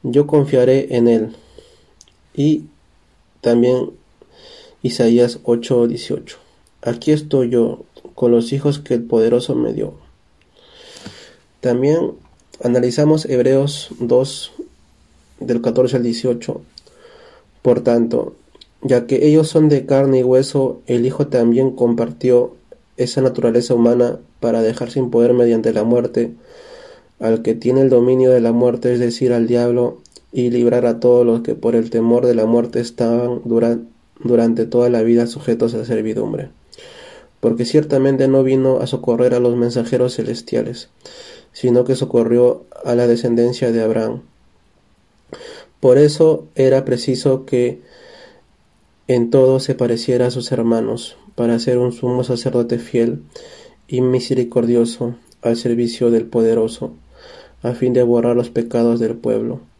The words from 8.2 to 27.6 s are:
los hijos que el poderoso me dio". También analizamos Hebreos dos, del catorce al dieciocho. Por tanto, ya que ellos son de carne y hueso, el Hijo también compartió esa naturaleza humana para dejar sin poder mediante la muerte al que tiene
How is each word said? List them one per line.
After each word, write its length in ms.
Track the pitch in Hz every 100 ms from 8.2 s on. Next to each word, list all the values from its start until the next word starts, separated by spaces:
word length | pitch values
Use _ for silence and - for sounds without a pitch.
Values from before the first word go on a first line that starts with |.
| 123
los 220 | 120 117
hijos 260 | 139 147 143
que 160 | -
el 80 | 120
poderoso 520 | 117 113 113 120 120
me 180 | 123 117
dio". 220 | 113 - - _ _ _ _ _ _ _ - - - - - - _ _ _
También 520 | 127 123 135 160 - - _ _ _ -
analizamos 640 | 120 120 123 120 151 156 156
Hebreos 640 | 127 123 135 143 147 - -
dos, 540 | 120 123 135 - - - - _ _ _ _ _ _ _
del 200 | 117 117
catorce 360 | 117 120 127 131
al 60 |
dieciocho. 600 | 117 117 127 117 - - - - _ _ - - - _ _ _
Por 180 | 123 120
tanto, 540 | 120 120 117 117 - - _ _ - _
ya 240 | - 123 120
que 200 | 131 151
ellos 220 | 156 151
son 200 | 160 156
de 160 | 143
carne 360 | 123 135 139 131
y 20 |
hueso, 580 | 127 127 135 143 131 - -
el 180 | 120
Hijo 220 | 120 139 147
también 440 | 127 117 120 131
compartió 840 | 127 120 117 117 - 127 123 123 - _ - _ -
esa 240 | 127 -
naturaleza 540 | 131 120 120 117 117
humana 440 | 120 117 123 120 - - _
para 220 | 120 117
dejar 280 | 113 113 120
sin 200 | 139 123
poder 240 | 117 120
mediante 400 | 123 120 113 110
la 100 | 113
muerte 480 | 110 123 120 - 117 - - - - - - - _ _
al 240 | 110 113
que 120 | 113
tiene 280 | 117